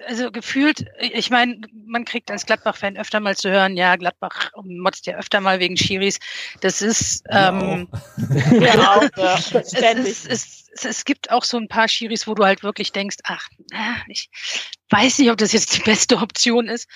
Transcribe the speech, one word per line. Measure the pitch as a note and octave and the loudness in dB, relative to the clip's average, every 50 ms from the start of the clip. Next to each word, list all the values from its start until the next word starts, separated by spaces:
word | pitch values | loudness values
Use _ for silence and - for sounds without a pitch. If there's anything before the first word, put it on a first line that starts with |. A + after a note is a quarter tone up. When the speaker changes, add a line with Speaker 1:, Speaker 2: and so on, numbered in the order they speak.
| - | -12
Speaker 1:
also | - B3 A3 B3+ A#3 | -8 -6 -6 -6 -6
gefühlt, | G3 - - - - C4+ C#4+ D4+ - - - - - - | -6 -10 -8 -4 0 2 2 2 2 0 -4 -12 -10 -8
ich | A#3+ A#3+ - A#3 - - | -8 -6 -4 -4 -2 2
meine, | B3 A#3+ A#3+ B3 A#3+ G3+ G#3+ - - A3 G#3 | 2 2 2 2 -2 -8 -14 -18 -20 -20 -14
man | A3 A3+ A#3+ A#3 | -8 -8 -6 -6
kriegt | - - A#3 - - | -6 -8 -8 -8 -8
als | G3+ G3+ - | -10 -10 -2
Gladbach-Fan | - A3 - - A3 - - G#3 G3 G3 | 0 -2 0 0 -4 -4 -2 -6 -6 -6
öfter | F#3+ G#3 - - G#3+ | -6 -8 -4 -4 -2
mal | G#3 G3+ F#3+ | -2 -2 -2
zu | - - F#3+ | -2 -2 2
hören, | F#3+ G3 F#3+ F#3+ F#3+ | 2 4 2 2 2
ja, | F3 F3+ F3+ F3+ | 2 2 4 2
Gladbach | F3 F3+ F3 - _ G3 F3+ - - - - - G#3+ G3 | 2 0 -4 -4 _ -10 -10 -6 -6 -8 -8 -8 -14 -16
motzt | F#3 F3 F3 F3+ F#3+ F#3+ - - | -14 -12 -4 -4 -4 -4 -2 -8
ja | F3+ F3 | -10 -8
öfter | E3+ E3 - - G3+ | -8 -6 -2 -2 0
mal | F#3+ G3 F#3+ F#3 | 2 0 0 0
wegen | F3+ E3+ F3+ | 0 -2 0
Schiris. | F3 - - G3 F#3+ G3 G3 - - - - - - - - - - | -2 -2 0 0 0 0 -2 -2 -4 -8 -12 -12 -12 -12 -14 -10 -2
Das | - F#3+ - - | -2 -2 0 0
ist, | G3+ A3 A3+ - - - - - - | 0 0 0 0 0 -2 -4 -6 -6
Speaker 2:
Wir | - A3 G3+ | 0 2 4
Speaker 1:
ähm, | G3 F#3 F#3 - F#2 F#2+ - F2 F3 - | 4 4 2 0 -2 -2 -2 -4 -6 -8
Speaker 2:
auch. | - G#2 - - - | -10 -12 -12 -10 -6
Speaker 3:
<laughs> | - A2 - C3+ C#3+ C3 D#3 | -6 -2 0 2 2 6 6
Wir | B3 A3 B3+ A#3+ G#3+ G#3+ - G3 | 6 8 8 8 6 6 6 6
auch, | G3+ G#3 D4 - - | 6 6 4 2 2
ja. | - F#3 F#3 F#3 | 0 0 2 2
Speaker 1:
es | E3+ - - - A#3 - - | 0 -2 0 -2 -2 -2 0
Speaker 3:
Ständig. | - C4 A#3 A3+ A3+ A#3 B3+ - | -2 2 4 4 4 2 0 -2
Speaker 1:
ist, | A#3 - - | -4 -6 -6
es, | - A#3+ A3 - - - - _ _ - | -6 -6 -6 -6 -12 -18 -20 _ _ -14
es, | - - | -10 -8
es | - A3 - - | -8 -8 -6 -4
gibt | - C#4+ - - - | -4 -4 -4 -2 0
auch | A3+ B3 - | 0 0 0
so | - - | 0 -2
ein | A#3 A3 | -4 -6
paar | - - A3 A3+ | -2 0 0 0
Schiris, | G#3+ - - A#3 A3 A3+ G#3 - | 2 0 -4 -4 -4 -6 -6 -4
wo | A3 G#3+ | -4 0
du | G#3 G3+ | 4 4
halt | G3 G3 G3 - | 4 4 2 -2
wirklich | G3+ - - G3 - | -6 -6 -6 -8 -6
denkst, | - G3 G3 G3+ - - - | -4 -6 -6 -6 -8 -10 -8
ach, | - F3 - - - _ _ - - | -10 -10 -10 -12 -16 _ _ -20 -14
na, | - - G#3+ A3+ B3 - - | -10 -8 -6 -6 -6 -8 -10
ich | - G#3 - - - _ - - - - - - - - - _ _ | -10 -12 -12 -12 -12 _ -14 -10 -8 -8 -8 -8 -10 -14 -18 _ _
weiß | G#3+ G3+ A#3 C4 - - | 2 4 4 4 4 4
nicht, | C#4 A#3 | 4 4
ob | A#3 | 4
das | G3+ G#3+ G3 G#3+ | 4 2 2 2
jetzt | G#3+ - - - | 0 0 0 -2
die | - - | 0 2
beste | A3 G#3+ - - - B3 | 2 2 2 2 2 2
Option | E3+ A3 - - - - B3 A#3 A#3+ A#3 | 2 0 -4 -2 -2 0 2 2 2 0
ist. | G3+ A3+ A#3+ - - - | 0 -6 -8 -10 -14 -18